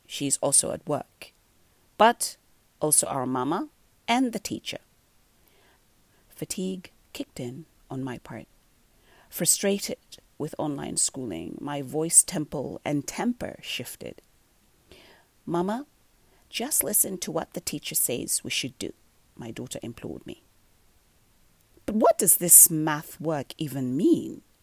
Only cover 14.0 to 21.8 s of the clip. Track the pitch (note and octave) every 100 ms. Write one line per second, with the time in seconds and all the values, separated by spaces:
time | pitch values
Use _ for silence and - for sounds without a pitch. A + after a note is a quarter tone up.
14 | - - _ _ _ _ _ _ _ -
15 | - - _ _ - E3+ F#3 A#3+ D4 _
16 | _ _ _ _ - - C4 - - G#3+
17 | G#3 F#3 - D#3+ - F#3 - D3 - -
18 | - B2+ - - B2+ - C3 - - -
19 | _ _ _ - A#2 A#2 B2+ - A2+ -
20 | F#2 C2 - - _ _ _ _ _ _
21 | _ _ _ _ _ _ _ -